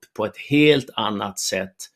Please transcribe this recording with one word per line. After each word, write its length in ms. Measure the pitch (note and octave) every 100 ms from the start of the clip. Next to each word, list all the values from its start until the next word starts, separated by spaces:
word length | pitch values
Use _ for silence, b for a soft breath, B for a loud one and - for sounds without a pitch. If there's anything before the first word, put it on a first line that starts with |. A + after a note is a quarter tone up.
| _ -
på 80 |
ett 120 | G#2 - -
helt 400 | D3 D3+ C#3+ -
annat 440 | - G#2+ G2+ G#2 -
sätt, 380 | - F#2+ F#2+ - -